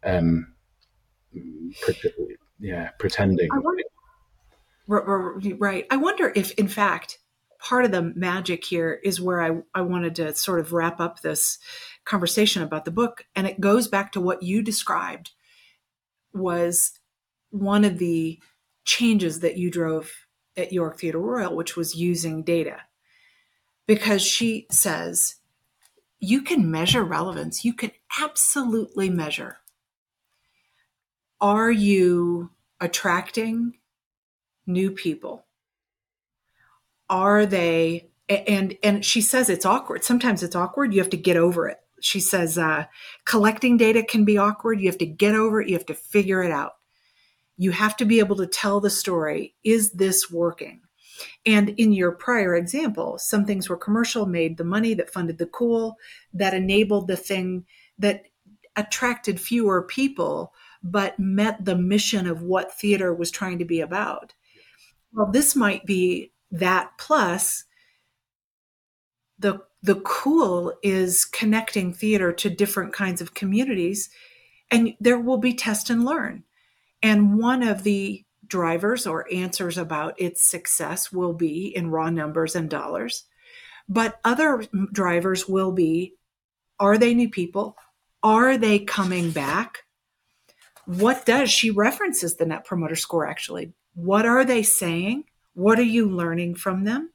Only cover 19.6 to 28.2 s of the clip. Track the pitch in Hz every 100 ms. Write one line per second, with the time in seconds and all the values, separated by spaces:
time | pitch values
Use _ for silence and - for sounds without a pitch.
19.6 | 180 170 165 160 156 - _ _ _ -
20.6 | 170 185 160 160 170 160 202 247 185 165
21.6 | 170 - 165 165 175 175 165 160 160 170
22.6 | 147 - - _ _ _ _ _ _ _
23.6 | _ _ - 214 220 202 - - 233 220
24.6 | - - 196 170 170 175 - - _ _
25.6 | _ _ _ _ _ _ 185 254 269 330
26.6 | 170 160 175 247 185 156 175 160 151 -
27.6 | 233 240 220 _ _ -